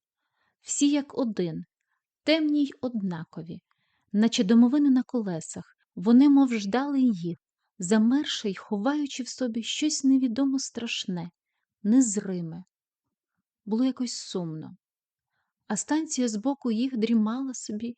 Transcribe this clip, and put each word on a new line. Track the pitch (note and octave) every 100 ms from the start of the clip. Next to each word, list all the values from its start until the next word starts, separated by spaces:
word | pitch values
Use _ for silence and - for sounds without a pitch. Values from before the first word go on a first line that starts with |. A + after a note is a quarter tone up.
| _ _ _ _ _ _
Всі | - - C#4+
як | D4 C#4+ -
один, | B3+ G3+ F3 E3 F3+ _ _ _ _ _
темні | - D#4+ D4+ D4
й | C#4 -
однакові, | B3+ A#3+ F#3+ E3 E3+ - D#3+ G3 - _ _ _ _
наче | G3+ A3+ -
домовини | G3 A#3 B3 D4 C#4+
на | B3+
колесах, | A#3+ B3 G3 E3 - - - _ _
вони | - F3+ A#3+ C#4+
мов | C#4 C4+
ждали | A3+ G3+ B3 C#4 C#4
їх, | B3+ F#3+ E3+ E3+ _ _ _ -
замерши | F3 A3 A3 C4+ D4+ - G#3+
й |
ховаючи | F#3+ - G#3 A3 D4 C#4+ -
в | A#3+
собі | - B3+ A#3
щось | A3 - D4+ D4+
невідомо | C4+ C4+ C4 A3+ C#4 C4+
страшне, | - - A3+ - - F3+ E3+ - _ _ _ _
незриме. | G3+ B3 B3 G3+ G3 F#3 E3 E3+ F3+ _ _ _ _ _ _ _ _ _
Було | - A3
якось | C4 B3+ B3 -
сумно. | - F#3+ E3+ D#3 D#3 F#3 _ _ _ _ _ _ _ _ -
А | G#3
станція | - D4+ D#4 - B3
збоку | G#3+ B3 C#4 B3
їх | G#3+ C4 B3+
дрімала | A3+ A#3 G#3+ A#3+ C4+
собі | A#3+ - G#3+ A#3